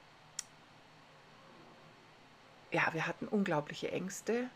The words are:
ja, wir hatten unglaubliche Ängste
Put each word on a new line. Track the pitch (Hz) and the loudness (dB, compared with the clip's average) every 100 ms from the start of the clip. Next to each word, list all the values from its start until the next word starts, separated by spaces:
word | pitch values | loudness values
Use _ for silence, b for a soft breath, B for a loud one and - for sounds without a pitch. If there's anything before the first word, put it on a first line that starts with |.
| - - - - - - - - - - - - - - - - - - - - - - - - - - - | -20 -20 -14 -12 -12 -14 -20 -20 -20 -20 -20 -20 -20 -20 -20 -20 -20 -20 -20 -20 -20 -20 -20 -20 -20 -20 -2
ja, | 160 - | 2 4
wir | 160 160 | 2 -2
hatten | - 233 | -2 0
unglaubliche | 214 196 175 185 165 175 | 2 4 2 0 -4 -2
Ängste | - 185 - - 233 254 | -2 -4 -4 0 0 0